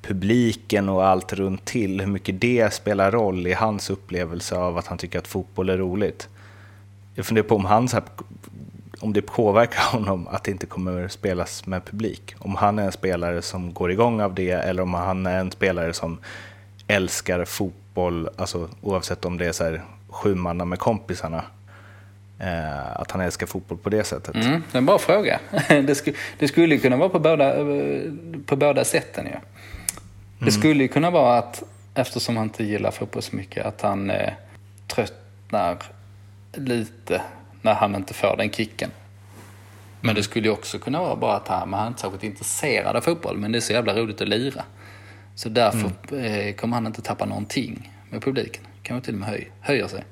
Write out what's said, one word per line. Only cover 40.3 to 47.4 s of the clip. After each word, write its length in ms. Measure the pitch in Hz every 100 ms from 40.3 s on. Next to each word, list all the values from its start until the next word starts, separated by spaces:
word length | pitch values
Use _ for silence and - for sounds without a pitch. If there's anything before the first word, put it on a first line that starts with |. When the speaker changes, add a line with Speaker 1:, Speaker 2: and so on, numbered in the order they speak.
| 117 107
Speaker 2:
ju 40 |
också 260 | 104 - 98
kunna 220 | - 147
vara 160 | 175 113
bara 200 | 117 101
att 120 | -
han, 240 | 92 92
han 100 | 98
är 40 | 110
inte 120 | 120
särskilt 240 | 98 95
intresserad 720 | 107 98 - - 156 113 - 120
av 40 |
fotboll, 360 | 165 165 101 95
men 140 | 104
det 60 | 117
är 20 |
så 120 | -
jävla 220 | 113 113
roligt 260 | 104 113 101
att 80 | 98
lira. 360 | 107 135 - - - - - - - -
Så 140 | - 120
därför, 420 | 113 110 110 98 92 -
Speaker 1:
Mm. 120 | 143 117 104 104
Speaker 2:
eh, 60 |
kommer 200 | 101 113
han 120 | 120 113
inte 160 | 110
tappa 220 | - 104
någonting 680 | 104 101